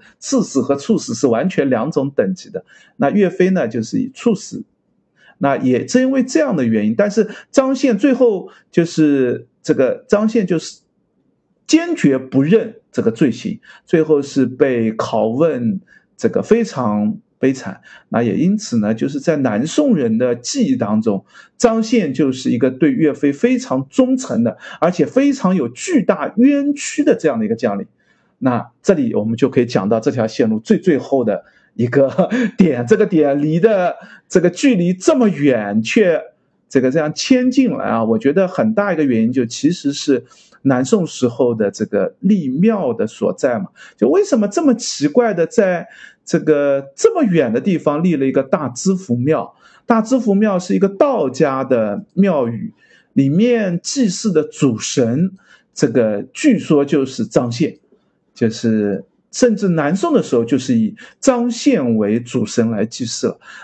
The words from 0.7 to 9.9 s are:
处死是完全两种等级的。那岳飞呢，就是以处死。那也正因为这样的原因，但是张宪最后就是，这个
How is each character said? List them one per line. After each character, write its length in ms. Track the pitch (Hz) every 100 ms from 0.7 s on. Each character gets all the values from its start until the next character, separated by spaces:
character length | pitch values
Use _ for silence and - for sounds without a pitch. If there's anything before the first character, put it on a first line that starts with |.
| 139
处 220 | - 185
死 160 | -
是 120 | 117 131
完 220 | 113 180
全 200 | 170 139
两 200 | 117 135
种 200 | 151 139
等 240 | - -
级 160 | - -
的。 120 | - - _ _ -
那 120 | 143
岳 200 | 202 180
飞 180 | 180 185
呢， 160 | 185 120
就 160 | 117
是 160 | 110 110
以 120 | -
处 200 | - 233
死。 280 | 214 - 180 - _ _ _ _ _ _ -
那 180 | 139 135
也 280 | 131 123 -
正 160 | 254
因 80 | 262
为 120 | 269
这 180 | 262 320
样 140 | 285
的 100 | 175
原 220 | 120 110 104
因， 80 |
但 160 | 117 202
是 180 | 220 214 - -
张 240 | - 262
宪 220 | 262 269 208
最 160 | 285
后 380 | 254 247 190 - - _
就 140 | -
是， 640 | 170 - 151 139 123 117 - _
这 100 | -
个 320 | 151 127